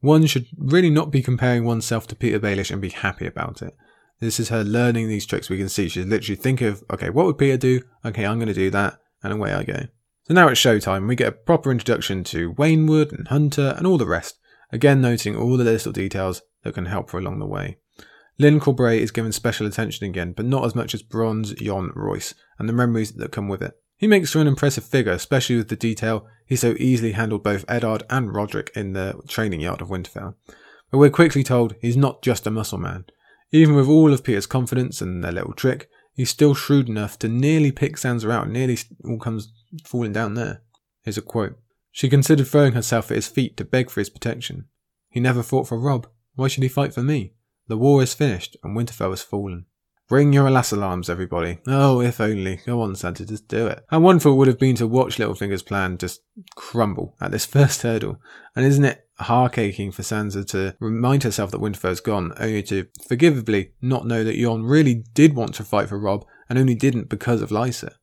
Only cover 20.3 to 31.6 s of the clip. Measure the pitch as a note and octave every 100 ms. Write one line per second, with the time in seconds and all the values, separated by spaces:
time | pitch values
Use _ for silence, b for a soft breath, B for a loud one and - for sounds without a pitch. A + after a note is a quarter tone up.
20.3 | F2+ A#2 C3+ B2 A#2+ - G#2+ - A2 A2+
21.3 | A2 A2 - G#2+ F#2+ F#2 - G2+ G2 -
22.3 | - b b G#2+ A#2 B2 A#2 G#2+ - -
23.3 | - G2+ F#2+ - - _ _ G#3+ G#3 D#3+
24.3 | D#3 D3+ C3+ C#3+ C3+ - C#3 G#2 F2+ -
25.3 | C3+ - A#2+ G#2+ A2 A#2 A2 A2+ G#2+ -
26.3 | b b B2+ A#2+ A2+ B2+ B2 A2+ G2+ A2
27.3 | G#2+ G#2 G2+ G2 A#2+ A2+ G#2+ - C3 A#2
28.3 | G2+ G#2 G#2 - - G2+ F#2+ F#2+ - -
29.3 | - A2 F2 D#2 - F2+ F#2 F#2 - G2
30.3 | G2+ - B B B B C3+ C#3+ C#3+ E3+
31.3 | C#3+ C3 B2+